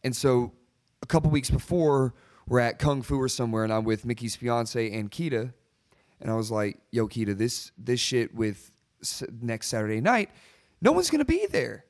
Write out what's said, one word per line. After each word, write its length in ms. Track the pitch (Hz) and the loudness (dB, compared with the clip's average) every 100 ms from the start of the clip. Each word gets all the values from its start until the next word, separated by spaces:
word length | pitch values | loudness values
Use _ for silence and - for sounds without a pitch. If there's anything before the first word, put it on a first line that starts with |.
And 120 | 131 120 | -4 2
so 360 | 139 123 117 _ _ _ _ _ | 4 4 2 _ _ _ _ _
a 40 | - | 0
couple 260 | 165 151 | 2 4
weeks 180 | 147 127 | 2 2
before, 640 | - - 175 156 139 131 - - _ - | -2 0 2 4 4 2 -2 -20 _ 0
we're 140 | 123 | 2
at 180 | 120 - | 2 2
Kung 240 | 147 139 | 0 0
Fu 180 | 120 139 | 0 0
or 100 | 131 | 0
somewhere, 340 | - 117 113 | 0 -2 0
and 80 | 110 | 0
I'm 120 | 110 110 | 0 0
with 200 | 107 120 | -2 -2
Mickey's 300 | 117 117 - | -6 -6 -4
fiance 560 | 120 120 113 120 113 | 0 0 0 -2 -2
and 180 | 110 104 | -4 -6
Kita, 440 | - 170 120 123 - _ _ _ _ _ _ | -6 -2 -2 -4 -12 _ _ _ _ _ _
and 100 | 113 | -4
I 40 | 113 | -2
was 140 | 110 | -2
like, 260 | 107 104 - _ | -2 -2 -6 _
"Yo, 160 | 117 110 | -2 -2
Kita, 300 | 120 104 98 | -2 -2 0
this, 340 | 117 - - - | -2 -2 -12 -10
this 220 | 120 123 | -2 -2
shit 340 | - 123 110 | 0 0 -2
with 380 | 113 110 98 - _ _ _ | -2 -4 -4 -18 _ _ _
s-, 220 | - - - 113 | -10 -8 -10 -8
next 260 | 117 113 - | -6 -6 -4
Saturday 320 | 113 107 110 | -2 -2 0
night, 300 | 160 240 - - - _ _ _ | 2 2 0 -10 -20 _ _ _
no 120 | 208 | 4
one's 160 | 339 359 | 4 2
gonna 160 | 311 277 | 0 2
be 220 | 339 403 | 0 0
there." 360 | 175 120 107 _ | -2 -2 -8 _